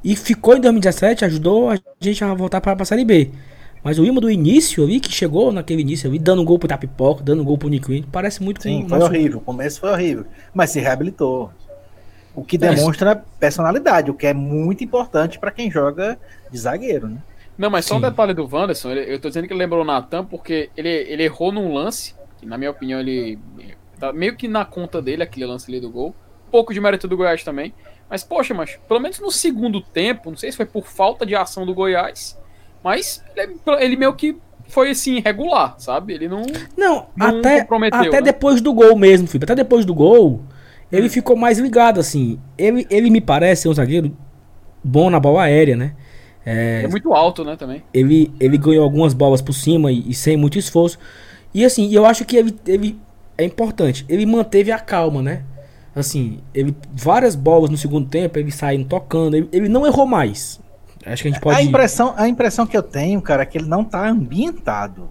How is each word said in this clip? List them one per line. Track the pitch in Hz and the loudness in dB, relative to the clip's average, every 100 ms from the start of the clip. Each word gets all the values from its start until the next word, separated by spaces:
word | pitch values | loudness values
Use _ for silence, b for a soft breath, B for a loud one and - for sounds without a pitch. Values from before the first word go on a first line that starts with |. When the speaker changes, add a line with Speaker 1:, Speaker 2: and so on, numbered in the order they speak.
Speaker 1:
E | - | -2
ficou | 208 - 220 220 | -4 -2 2 6
em | 262 | 6
dois | 240 | 6
mil | 226 | 4
e | |
dezessete, | 185 - 196 233 | 2 2 0 2
ajudou | 190 156 160 214 240 | -2 0 2 2 2
a | 202 - - | -2 -6 -8
gente | 185 208 | -6 -2
a | 202 | -4
voltar | 185 185 190 | -2 -4 -2
pra, | 196 190 | -2 -2
pra | |
Série | 190 220 233 | -2 0 4
B. | 180 135 B B B B B | 4 4 B B B B B
Mas | 143 156 | -4 2
o | |
Lima | 180 262 | 4 4
do | 226 | 2
início | 202 151 277 - - | 2 4 4 2 0
ali, | 147 240 | 0 0
que | - | -4
chegou | - 170 156 254 | -4 -2 0 0
naquele | 196 165 160 | -2 -4 -4
início | 139 151 135 | -4 -4 -4
ali, | 151 | -2
dando | 160 185 | 2 2
gol | 165 175 | 2 2
pro | 160 | 0
Itapipoca, | 135 135 - 135 151 | -6 -8 0 0 0
dando | 139 156 | -2 -2
gol | 143 147 | 0 -2
pro | 147 | -2
Uniclinic, | 143 131 139 135 | -4 -4 -6 -6
parece | 180 202 196 | -6 -6 -6
muito | 190 196 | -8 -6
com | |
Speaker 2:
Sim, | 208 202 | -6 -6
Speaker 1:
o | 180 | -2
Speaker 2:
foi | 170 | 2
Speaker 1:
nosso | 170 | 2
Speaker 2:
horrível. | 170 151 113 | 2 -2 -2
O | |
começo | 117 123 143 - | -10 -8 -8 -6
foi | 190 | -4
horrível. | 185 175 120 - b b | -2 -2 -4 -10 b b
Mas | 185 165 | -2 -2
se | 147 | 0
reabilitou. | 127 131 165 185 139 127 104 - - - - b b b b | -2 -2 -6 -4 -4 -2 -8 -16 -20 -20 -20 b b b b
O | - | -18
que | - 175 | -6 0
Speaker 1:
É. | |
Speaker 2:
demonstra | 170 147 156 156 190 208 - - | 2 4 2 2 0 0 -4 -2
personalidade, | 147 147 165 233 311 180 143 | -2 0 -2 0 2 2 0
o | |
que | - 143 | -2 -2
é | |
muito | 139 143 151 160 196 | -2 -4 -4 -4 -4
importante | 240 247 240 151 165 - | -4 -4 -2 -2 -4 -6
pra | 202 | -10
quem | - 233 | -6 -6
joga | 151 143 147 202 247 b b b | -2 -2 -2 -8 -8 b b b
de | 123 | -8
zagueiro, | 113 160 254 151 110 | -6 -6 -4 -6 -6
né? | 117 - b b - | -12 -16 b b -6
Speaker 3:
Não, | 202 | -2
mas | 190 | -2
só | - | -2
um | 214 | -2
Speaker 1:
Sim. | 254 | -2
Speaker 3:
detalhe | 220 208 | 0 -2
do | 175 135 | -2 -6
Wanderson, | 143 196 156 127 | -4 -4 -6 -6
ele, | 135 123 | -8 -8
eu | 135 | -8
tô | 151 | -8
dizendo | 160 180 | -8 -8
que | |
ele | 185 | -6
lembrou | 180 170 | -2 -2
o | |
Natan | 156 135 123 170 | -2 -4 -4 -10
porque | 190 170 - 160 151 - | -10 -14 -8 -6 -6 -8
ele, | 160 | -6
ele | 165 - 151 | -6 -6 -4
errou | 160 131 175 | -4 -2 -6
num | 202 185 | -4 -4
lance, | 143 180 - - - - - | -4 -6 -8 -16 -20 -20 -20
que | |
na | 110 120 | -16 -10
minha | 143 | -10
opinião | 139 131 131 | -8 -8 -8
ele, | 131 127 113 107 - - 101 - - - | -6 -6 -8 -12 -18 -20 -20 -20 -20 -12
tá | 135 | -10
meio | 147 190 240 | -6 -6 -6
que | 240 | -6
na | 214 | -6
conta | 190 180 175 170 | -6 -10 -10 -8
dele, | 131 160 | -8 -6
aquele | 170 135 127 | -8 -8 -12
lance | 123 - | -12 -12
ali | 127 | -12
do | 120 | -12
gol. | 120 147 - _ - - | -10 -12 -12 _ -20 0
Um | |
pouco | 240 233 | 0 0
de | 208 | -2
mérito | 202 190 190 | -2 -2 -4
do | 180 | -2
Goiás | 180 165 | -2 -2
também. | - 139 170 - b b - | -6 -10 -12 -16 b b -14
Mas, | 190 | -14
poxa, | - 339 254 | -6 -4 -4
mas | 202 156 - - | -6 -8 -12 -4
pelo | 226 | -4
menos | 294 381 | -4 -8
no | 403 | -6
segundo | - 339 233 233 202 | -4 -4 -4 -4 -6
tempo, | - 160 208 240 165 | -6 -4 -4 -4 -10
não | 160 | -12
sei | - | -12
se | 254 | -8
foi | 226 | -8
por | 208 - | -8 -12
falta | - 196 - | -2 -2 0
de | 220 202 | -4 -4
ação | 180 - | -4 -8
do | 185 | -8
Goiás, | 185 190 180 180 - - - b b b - | -4 -2 -2 -4 -10 -18 -18 b b b -10
mas | 247 349 381 - - - | -4 -4 -6 -12 -14 -10
ele, | 392 349 - 285 | -10 -6 -2 0
ele | 254 262 | 0 2
meio | 269 | 0
que | 262 302 294 - - - | 0 -6 -6 -18 -20 -6
foi, | - 269 | 0 0
assim, | 269 269 254 | 0 -2 -2
regular, | 214 202 320 285 135 - | -2 -4 -2 0 0 -4
sabe? | - 135 196 | -6 -6 -6
Ele | 165 165 | -10 -8
não, | 196 247 311 B - | -8 -8 -10 B -2
Speaker 1:
Não, | 381 285 - - | 0 0 -4 -2
Speaker 3:
não | 226 226 | 0 2
Speaker 1:
até, | 247 285 | 2 2
Speaker 3:
comprometeu, | - 226 220 240 | 2 0 0 2
Speaker 1:
até | 170 285 | 2 4
Speaker 3:
né? | |
Speaker 1:
depois | 269 262 277 254 | 2 2 2 2
do | 247 | 2
gol | 233 226 220 | 8 8 10
mesmo, | 190 190 175 | 8 8 4
Felipe. | 139 | -4
Até | 143 | 0
depois | 254 254 240 | 0 4 2
do | 190 | 2
gol, | 160 160 233 170 113 - b b b b | 4 8 8 6 2 -8 b b b b
ele | 185 226 | 0 0
Speaker 3:
Hum. | |
Speaker 1:
ficou | 247 - 233 | -2 2 2
mais | 240 220 | 4 2
ligado, | 262 233 233 196 | 2 4 4 4
assim. | 151 147 120 113 - - | 0 -2 -2 -4 -12 -2
Ele, | 196 247 - | 0 0 0
ele | 202 233 | 2 6
me | 220 | 4
parece | - 147 175 180 | 4 2 4 2
ser | 165 | 2
um | |
zagueiro | 147 127 165 147 - - - - - - - | 0 2 2 0 -2 -20 -20 -20 -20 -20 -8
bom | 135 139 180 | 0 4 4
na | 165 | 4
bola | 143 160 | 4 4
aérea, | 165 147 151 120 | 4 6 4 2
né? | 139 - b b b b 117 | -2 -8 b b b b -6
É, | 113 117 113 | -2 -2 -2
Speaker 3:
É | 107 | -2
muito | 202 165 | -2 2
alto, | 151 170 170 | 4 2 0
né, | 151 160 | -10 -10
também. | 131 143 - | -12 -14 -2
Speaker 1:
ele, | 127 135 160 151 - | 2 4 4 4 2
ele | 131 143 | 2 4
ganhou | 151 156 | 4 4
algumas | 147 143 156 | 4 2 2
bolas | 127 139 131 | 4 2 2
por | 135 | 0
cima | 135 151 165 147 | -4 0 2 2
e, | 123 120 | 0 -4
e | |
sem | 120 156 156 | -4 0 2
muito | 147 147 | 2 0
esforço. | - 165 170 - B B B B B | 0 2 0 -2 B B B B B
E, | 196 | 2
assim, | 247 247 202 | 2 4 2
eu | 208 | 6
acho | 214 233 220 | 6 4 2
que | 240 | 2
ele, | 226 214 - | 2 -2 -2
ele, | 190 208 214 - - - - | 0 -2 -6 -20 -20 -16 -4
é | |
importante, | 175 - 226 - 156 131 135 | -4 -2 -6 0 -2 -2 -4
ele | 175 214 | 0 2
manteve | 226 220 196 208 | 0 2 2 2
a | 220 | -2
calma, | - 185 165 143 | -2 -2 0 -2
né? | 135 - - b b b b 143 | -4 -6 -10 b b b b -6
Assim, | 143 143 120 107 - | -4 -4 -4 -6 -8
ele, | 135 139 143 - | -4 -4 -4 -12
várias | 131 135 214 254 | -4 2 4 4
bolas | 147 143 165 151 | 2 4 4 4
no | 151 | -2
segundo | 143 147 135 | -2 -2 -2
tempo, | 160 180 156 | -2 -2 -4
ele | 147 | -6
saindo | 143 147 139 135 | -4 -2 -2 -2
tocando, | 185 185 165 160 156 | -6 -4 -2 0 0
ele, | 156 | 0
ele | 180 208 | 0 2
não | 240 294 | 2 4
errou | - | 4
mais. | 160 180 120 101 - - - - - - - | 2 2 0 -4 -12 -16 -20 -20 -20 -20 -12
Acho | 120 | -6
que | 151 | -4
a | |
gente | 143 | -2
pode | 156 254 | 2 4
Speaker 2:
A | |
impressão, | 285 269 240 - 254 208 | 4 4 2 2 -2 2
a | 226 | -2
impressão | 247 233 - 233 | 2 0 0 0
que | 220 | -2
eu | |
tenho, | - 139 160 202 | -2 -4 -2 -2
cara, | - 139 | 0 0
é | 135 | 0
que | 160 | -6
ele | 156 | -4
não | 175 | -4
tá | 220 175 214 | -4 -4 -2
ambientado. | 233 127 151 320 330 - 104 101 90 - | -2 -2 -4 -4 -4 -6 -6 -8 -10 -16